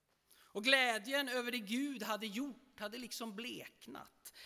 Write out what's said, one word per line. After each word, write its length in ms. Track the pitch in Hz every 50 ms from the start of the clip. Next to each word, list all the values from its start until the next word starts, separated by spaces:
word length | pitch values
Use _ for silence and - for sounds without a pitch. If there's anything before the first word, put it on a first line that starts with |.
| _ _ _ _ _ _ -
Och 280 | - - - - 202 214
glädjen 640 | 262 277 269 254 247 226 214 196 247 269 285 285 254
över 240 | 247 254 240 240
det 60 | 240 247
Gud 440 | 208 185 226 254 285 294 277 220
hade 240 | 208 208 214 208 220
gjort 540 | 220 190 226 277 285 220 - - - _ -
hade 180 | 214 208 214 247
liksom 380 | 247 220 - - 240 226 202
bleknat. 960 | 202 233 247 - - - - - _ - 233 254 - - - _ _ - - - - -